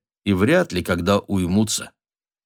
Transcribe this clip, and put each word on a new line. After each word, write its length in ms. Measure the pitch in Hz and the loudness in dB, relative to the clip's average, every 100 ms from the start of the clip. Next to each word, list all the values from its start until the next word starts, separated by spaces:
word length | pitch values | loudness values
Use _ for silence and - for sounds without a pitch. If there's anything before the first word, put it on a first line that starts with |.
| _ _ | _ _
и 80 | 101 | -2
вряд 400 | 92 107 175 170 | 2 4 2 0
ли 100 | 92 | -4
когда 360 | 85 87 87 101 | -4 -2 0 0
уймутся. 720 | - 98 87 98 110 - - _ _ _ _ _ | 0 -4 0 0 0 -4 -8 _ _ _ _ _